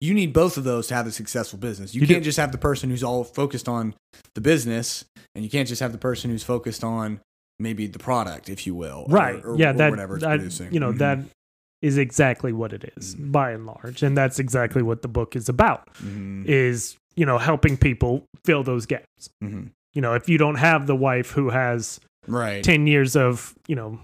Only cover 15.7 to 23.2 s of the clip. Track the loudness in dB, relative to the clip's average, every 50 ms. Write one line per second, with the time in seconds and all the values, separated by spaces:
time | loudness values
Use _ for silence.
15.7 | 2 -2 -6 _ -18 -14 -12 -10 -10 -8 -8 -8 -8 -6 -2 0 2 2 2 2
16.7 | 0 -2 -6 -8 -12 _ _ _ -2 0 2 2 2 2 2 0 2 4 4 4
17.7 | 4 4 2 2 2 2 0 0 0 -2 -4 _ -20 -6 0 0 2 2 2 -2
18.7 | -2 -4 -2 -4 -4 -6 -6 _ _ -20 -20 -20 _ -12 -10 -10 -10 -10 -12 -14
19.7 | -16 _ _ _ -6 -2 0 0 0 0 2 2 2 4 2 2 2 4 4 6
20.7 | 6 4 2 2 2 2 4 2 2 0 -2 -2 -2 0 0 2 2 0 0 0
21.7 | 0 -2 -4 -6 -10 -14 _ _ _ _ -8 -4 -2 -2 -2 -2 -4 0 2 4
22.7 | 4 6 6 4 4 4 4 4 4 4